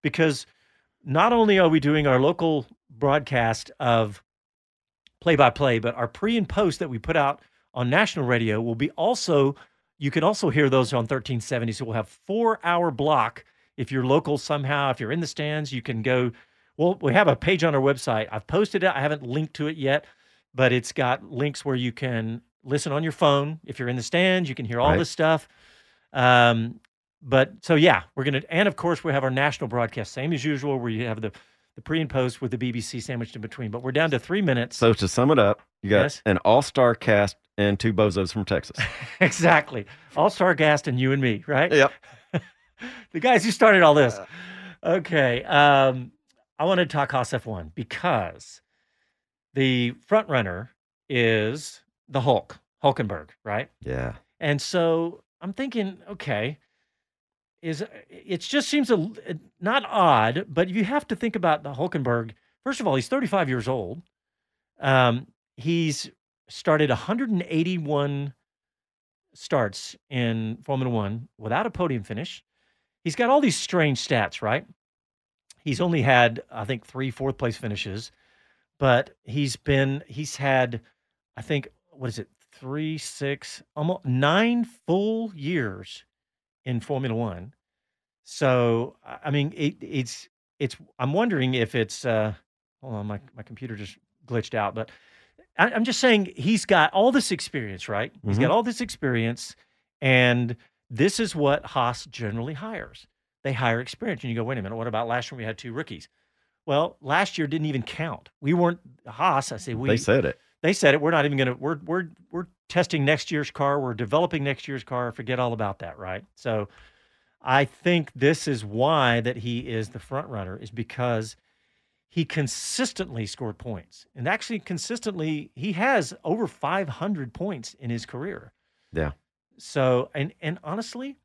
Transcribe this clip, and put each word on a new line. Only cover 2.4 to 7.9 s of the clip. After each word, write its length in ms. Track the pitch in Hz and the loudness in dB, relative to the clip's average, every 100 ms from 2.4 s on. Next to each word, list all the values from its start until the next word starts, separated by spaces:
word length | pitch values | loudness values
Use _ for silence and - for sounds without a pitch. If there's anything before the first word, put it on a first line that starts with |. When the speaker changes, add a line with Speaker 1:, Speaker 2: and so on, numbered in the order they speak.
| 165 151 117 _ _ | 0 0 -2 _ _
Speaker 1:
broadcast 800 | 113 139 147 135 131 113 113 - - | -2 2 2 0 0 0 -2 -6 -4
of 440 | 127 117 110 101 _ _ _ _ _ _ _ _ _ _ | 2 2 2 -4 _ _ _ _ _ _ _ _ _ _
play-by-play, 580 | 175 151 131 - 139 117 | 2 6 6 6 0 2
but 160 | 104 - | 0 -4
our 120 | 120 | -6
pre 300 | - 208 233 | -4 -2 0
and 100 | 190 | 0
post 320 | - 202 - | 0 0 0
that 100 | 165 | -6
we 80 | 120 | -6
put 160 | - 160 | -2 2
out 260 | 139 143 _ _ _ | 2 -2 _ _ _
on 160 | - | -4
national 360 | 123 | 0